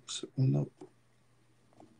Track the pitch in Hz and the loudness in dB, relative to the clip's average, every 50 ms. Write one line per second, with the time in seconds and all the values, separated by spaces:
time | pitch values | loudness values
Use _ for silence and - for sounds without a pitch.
0 | - - - - - - - - 135 131 139 147 143 - - _ - - _ _ | -14 -12 -10 -10 -10 -6 -2 2 2 4 4 2 0 -2 -8 _ -20 -20 _ _
1 | _ _ _ _ _ _ _ _ _ _ _ _ _ _ - - - - - _ | _ _ _ _ _ _ _ _ _ _ _ _ _ _ -20 -20 -20 -20 -20 _